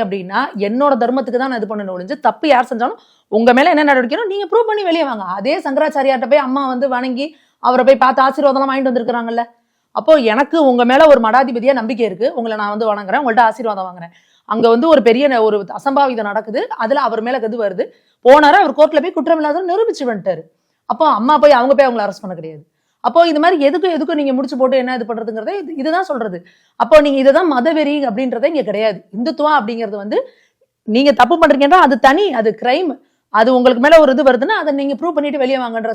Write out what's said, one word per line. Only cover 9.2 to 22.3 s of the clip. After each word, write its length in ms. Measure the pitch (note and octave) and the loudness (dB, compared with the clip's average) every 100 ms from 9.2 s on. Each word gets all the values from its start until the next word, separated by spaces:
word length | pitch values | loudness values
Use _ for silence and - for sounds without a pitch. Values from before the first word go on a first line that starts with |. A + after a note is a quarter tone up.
| A3+ A#3 A#3 _ _ _ _ | -4 -6 -8 _ _ _ _
அப்போ 220 | - A3 D#4 A3+ | -4 2 2 4
எனக்கு 240 | G#3+ - E4 C#4 | 0 0 2 2
உங்க 140 | A#3+ A#3+ | 2 4
மேல 220 | C4+ D#4+ | 6 6
ஒரு 140 | C4+ | 6
மடாதிபதியா 520 | A3+ B3 C4+ A#3+ B3 | 4 2 0 -2 -2
நம்பிக்கை 320 | C4 A3 B3 A3 | -2 -2 -4 -4
இருக்கு, 220 | F#3 B3+ E4 | -2 -4 -4
உங்களை 220 | A3+ G#3+ | -6 -6
நான் 160 | G#3 G#3 | -6 -4
வந்து 120 | A3 | -4
வணங்குறேன், 300 | G#3 G3 A#3+ | -4 -4 -4
உங்கள்ட்ட 220 | C4+ A3+ A3+ | 0 2 2
ஆசீர்வாதம் 380 | A3 A3+ G3 F#3 | 0 -6 -6 -8
வாங்குறேன். 260 | F3 E3+ _ _ _ - | -12 -18 _ _ _ -8
அங்க 200 | A3 A#3 | 0 2
வந்து 140 | A#3 E4 | 2 4
ஒரு 140 | D4 | 4
பெரிய 260 | A3+ A#3 C#4+ | 4 2 2
ந-, 140 | B3 A3 | 0 0
ஒரு 120 | G#3 F#3+ - | -2 -6 -8
அசம்பாவிதம் 500 | C#4 C#4 C#4 A3+ G#3 | -4 0 0 -2 -6
நடக்குது, 320 | G#3 A3 A#3 A#4+ - | -6 -6 -6 -6 -6
அதுல 180 | A3+ C#4+ B3 | -4 -2 -2
அவர் 140 | A3 | -4
மேல 200 | A#3 C4 A3 | -4 -4 -4
இது 100 | A#3 G3+ | -4 -6
வருது, 200 | F#3 - _ _ _ B3 | -6 -8 _ _ _ 6
போனாரு, 340 | C#4+ D4 F#4 | 6 8 6
அவர் 140 | D#4+ C#4+ | 4 2
கோர்ட்ல 220 | D4+ D#4 | 2 2
போய் 140 | F4 E4+ | -2 -2
குற்றம் 240 | D4 D#4+ | 0 0
இல்லாத 220 | D4+ D#4 F#4 | 0 -2 -2
நிரூபிச்சு 380 | F#4+ A4+ D#4+ B3+ | -2 -2 -4 -6
வந்துட்டாரு. 340 | G#3 F3+ D#3+ - _ _ _ - | -4 -6 -6 -10 _ _ _ -6
அப்போ 220 | A3 D#4 A3 | 0 0 2
அம்மா 180 | A#3+ D4+ | 2 4
போய், 200 | D4 B3+ | 6 6
அவங்க 160 | B3+ C4+ | 4 4
போய் 120 | C4+ | 2
அவங்கள 180 | A#3 G3+ | 0 -4
அரெஸ்ட் 200 | F#3 | -8
பண்ண 100 | G3 | -12